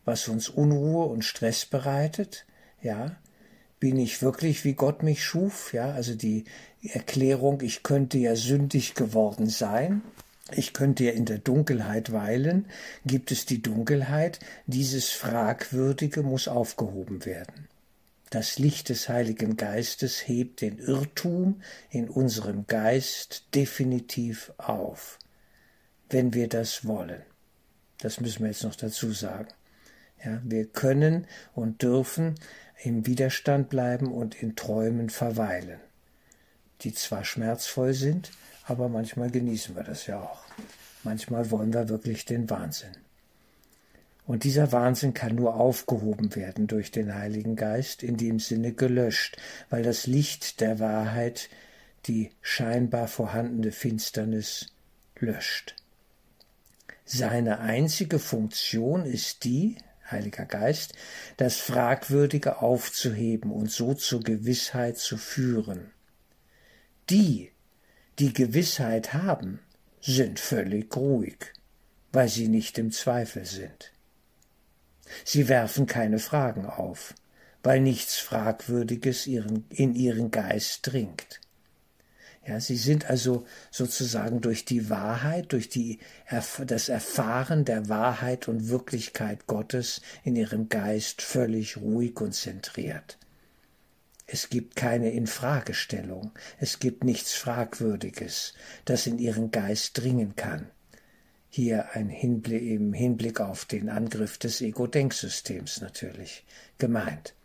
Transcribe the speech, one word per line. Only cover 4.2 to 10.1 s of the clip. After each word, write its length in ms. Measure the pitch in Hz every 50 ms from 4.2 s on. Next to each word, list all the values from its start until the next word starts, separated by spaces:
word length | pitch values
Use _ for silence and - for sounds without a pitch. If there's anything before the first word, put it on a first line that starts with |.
wirklich, 420 | - - 131 - 160 165 147 - -
wie 120 | 151 135
Gott 280 | - 135 139 147 - 156
mich 220 | 156 151 - -
schuf? 480 | - - 165 185 202 196 - - - -
Ja, 180 | 117 117 135
also 240 | 143 131 120 120 120
die 300 | 110 117 110 107 110 107 - - - - - - _
Erklärung, 800 | - 208 - 123 - - - 135 131 131 135 127 127 139 139 139
ich 240 | 131 113 - - -
könnte 340 | - 143 139 139 127 - 135
ja 160 | 123 117 117 113
sündig 560 | 113 120 139 143 143 139 - 139 120 - -
geworden 560 | - 127 107 107 110 110 104 104 - 110 107
sein, 520 | 107 - 123 101 104 117 139 175 202 208 220 -